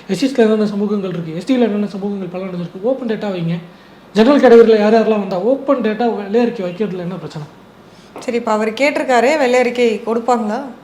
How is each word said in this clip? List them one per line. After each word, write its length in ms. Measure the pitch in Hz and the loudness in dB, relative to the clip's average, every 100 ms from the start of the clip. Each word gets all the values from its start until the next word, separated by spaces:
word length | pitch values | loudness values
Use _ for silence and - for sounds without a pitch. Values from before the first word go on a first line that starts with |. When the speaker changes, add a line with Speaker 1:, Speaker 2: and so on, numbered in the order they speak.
| - | -8
Speaker 1:
எஸ் 160 | 185 | -4
சிஸ்ல 140 | 269 254 | -2 2
எந்தெந்த 280 | 220 214 214 | 2 2 0
சமூகங்கள் 1600 | 202 208 208 190 165 165 160 - 254 226 208 208 202 196 202 180 | -2 -2 -2 -4 -6 -8 -8 -2 0 2 0 -4 -6 -6 -6 -8
பலன் 200 | 180 190 | -8 -8
அடைஞ்சிருக்கு, 340 | 180 170 190 | -8 -10 -6
ஓப்பன் 260 | 214 262 240 | -4 -4 -4
டேட்டா 220 | 214 214 | -6 -6
வைங்க. 260 | 185 165 170 - - - - - | -6 -4 -6 -10 -20 -20 -20 -6
ஜெனரல் 260 | 196 226 285 | 2 4 6
கேட்டகரியில 380 | 247 233 220 214 | 8 8 8 6
யார் 140 | 208 | 4
யாரெல்லாம் 320 | 226 214 214 | 4 2 0
வந்தா, 160 | 190 190 | -2 -2
ஓப்பன் 400 | 208 269 - 262 | 0 -2 0 0
டேட்டா 360 | 214 214 240 202 | 0 0 -2 -2
வெள்ளை 240 | 196 220 | -2 0
அறிக்கை 260 | 233 233 180 | 0 -2 -8
வைக்கிறதுல 320 | 175 208 180 | -4 -6 -6
என்ன 160 | 175 | -8
பிரச்சனை? 320 | 180 151 156 147 - - - - - - - | -10 -10 -12 -14 -18 -20 -20 -20 -20 -20 -12
Speaker 2:
சரி, 180 | - 233 | -6 -4
இப்ப 160 | 233 | -2
அவர் 160 | 214 214 | 0 -2
கேட்டிருக்காரு, 680 | 214 285 285 262 247 240 311 | 0 0 0 2 2 4 2
வெள்ளை 220 | 254 247 | 2 2
அறிக்கை 420 | 240 240 240 208 - | 2 2 0 0 -4
கொடுப்பாங்களா? 540 | 226 233 240 214 220 277 - | -4 0 0 0 -6 -8 -16